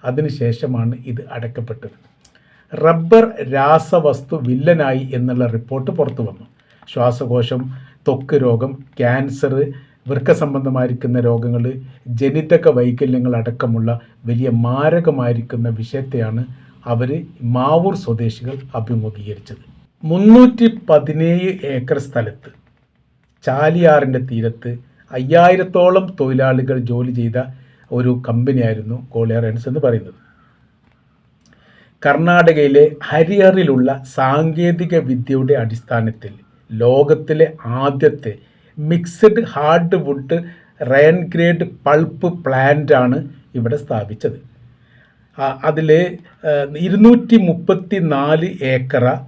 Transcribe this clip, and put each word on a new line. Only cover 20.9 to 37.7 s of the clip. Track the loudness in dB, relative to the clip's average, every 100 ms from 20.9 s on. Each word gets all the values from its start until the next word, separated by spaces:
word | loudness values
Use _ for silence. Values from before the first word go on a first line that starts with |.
| 2 2 -2 0 0 -2 -4
ഏക്കർ | -6 -6 -2 -4
സ്ഥലത്ത് | -4 -6 -6 -10 -20 _ _ _ _ _ _ _ _ _
ചാലിയാറിൻ്റെ | -4 0 2 4 4 4 2 -4
തീരത്ത് | -4 -4 -4 -6 -12 -12 -16 _ _
അയ്യായിരത്തോളം | -8 0 4 6 4 0 2 4 4 0 -4
തൊഴിലാളികൾ | -2 0 0 0 0 -4
ജോലി | -4 -4 -4
ചെയ്ത | -4 -4 -4 -8 -12 _ _ _
ഒരു | -2 -2 -2 -2
കമ്പനിയായിരുന്നു | -2 0 0 0 -2 -6 -10 -8
ഗോളിയോ | -4 -2 -2
റയൺസ് | -2 -4 -6
എന്ന് | -2
പറയുന്നത്. | 0 -2 -4 -20 _ _ _ _ _ _ _ _ _ _ _ _ _ _ _ _ _ _
കർണാടകയിലെ | 0 2 4 4 4 4 4 6 6 4
ഹരിഹറിലുള്ള | -4 0 2 6 6 6 2 2 0 -2 -8
സാങ്കേതിക | -2 0 2 0 0 0 0 0 -2 0
വിദ്യയുടെ | -4 -2 -2 0
അടിസ്ഥാനത്തിൽ | 0 0 -6 -4 -2 -2 -6 -16 -20 _ _ _
ലോകത്തിലെ | 0 2 4 4 2 0 2 2 0 -10